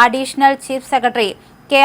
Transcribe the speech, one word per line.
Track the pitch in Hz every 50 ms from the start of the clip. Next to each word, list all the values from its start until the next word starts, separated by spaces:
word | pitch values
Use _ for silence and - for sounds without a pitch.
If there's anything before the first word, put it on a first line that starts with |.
| 240
അഡീഷണൽ | 240 226 262 269 254 - 269 277 277 277
ചീഫ് | 269 - - 269 262 254 -
സെക്രട്ടറി | 285 254 233 247 233 247 220 196 - - _ _ _ _ _ -
കെ | 285 269